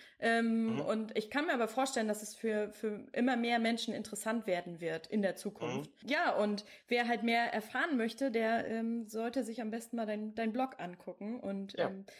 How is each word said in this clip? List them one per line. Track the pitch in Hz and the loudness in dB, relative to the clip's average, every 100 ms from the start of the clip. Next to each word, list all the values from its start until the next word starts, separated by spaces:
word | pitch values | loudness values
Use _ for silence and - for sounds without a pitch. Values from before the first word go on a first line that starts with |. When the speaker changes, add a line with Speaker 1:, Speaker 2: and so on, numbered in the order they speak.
| - - | -20 -2
Speaker 1:
Ähm, | 226 233 233 226 226 226 | 2 4 4 2 2 0
Speaker 2:
Mhm. | |
Speaker 1:
und | - 220 220 - | 0 0 -2 -4
ich | 214 | -2
kann | 285 339 | 0 0
mir | |
aber | 262 220 | 0 0
vorstellen, | - 269 247 220 | 0 0 2 0
dass | 214 | -2
es | 214 - | -6 -4
für, | 226 214 208 | -2 0 -2
für | - 220 208 - | -4 -6 -6 -4
immer | - 247 240 | 2 2 4
mehr | 233 240 | 2 2
Menschen | 226 233 - | 2 0 -2
interessant | 208 214 202 220 233 214 | -4 -4 -6 -2 -2 0
werden | 175 175 170 | 0 -2 -4
wird | 165 160 - | -4 -4 0
in | 220 | 2
der | 190 - | 2 0
Zukunft. | 208 - 240 139 151 - | -6 -4 -4 -4 -6 -8
Speaker 2:
Mhm. | 202 | 0
Speaker 1:
Ja, | 302 320 - | 2 4 4
und | 208 202 - - - | 2 0 -6 -10 0
wer | 240 233 | 2 2
halt | 233 | 2
mehr | 233 233 233 | 4 4 2
erfahren | 220 214 254 339 262 | 0 -2 0 2 2
möchte, | 226 - 269 | 2 0 0
der, | 226 226 226 - | 2 4 2 2
ähm, | 226 226 233 214 | 0 0 -2 -4
sollte | 220 233 254 | -4 -2 -2
sich | 220 226 | -2 -4
am | 220 | -4
besten | 226 - 233 | -6 -4 -4
mal | 214 | -2
dein, | 214 214 220 | -2 -4 -2
dein | 226 | 0
Blog | 226 254 - | 0 -2 -4
angucken. | 175 180 - - 202 247 | -10 -10 -12 -8 -8 -6
Und, | 196 196 196 - | -4 -4 -4 -2
Speaker 2:
Ja. | 196 | -2
Speaker 1:
ähm, | 190 196 - | -2 -12 -18